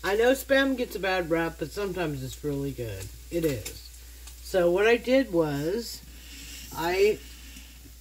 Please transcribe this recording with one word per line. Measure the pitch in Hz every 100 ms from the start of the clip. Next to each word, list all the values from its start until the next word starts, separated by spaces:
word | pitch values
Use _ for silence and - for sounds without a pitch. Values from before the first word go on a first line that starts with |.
I | 185 208
know | 240
Spam | 262 - 269 269 254
gets | 247 214
a |
bad | 190 185 165
rap, | 165 165 160
but | 156
sometimes | 196 202 180 160 143
it's | 131 -
really | 147 139 139
good. | 123 117 95 101 - -
It | 170
is. | 160 123 - - - - - - - -
So | - 190 170
what | 180 214
I | 240
did | - 262 233
was, | 170 156 143 151 214 226 - - - - - - - -
I | - 165 185 208 - - - - - - - - -